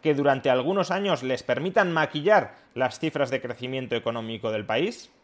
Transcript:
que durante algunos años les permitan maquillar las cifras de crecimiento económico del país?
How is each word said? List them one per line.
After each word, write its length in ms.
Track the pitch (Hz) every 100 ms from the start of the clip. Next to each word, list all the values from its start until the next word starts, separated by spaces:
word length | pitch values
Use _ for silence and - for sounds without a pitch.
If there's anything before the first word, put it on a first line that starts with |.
que 120 | 156
durante 360 | 143 143 135 135
algunos 400 | 127 131 196 175
años 320 | 190 202 151
les 220 | 127 131
permitan 480 | - 127 170 185 190
maquillar 640 | 165 160 151 151 208 117 - _
las 240 | - 127 -
cifras 320 | 160 147 131
de 100 | 127
crecimiento 540 | 120 120 127 131 127
económico 560 | 117 117 117 113 113 117
del 160 | 110 104
país? 460 | 113 185 240 - _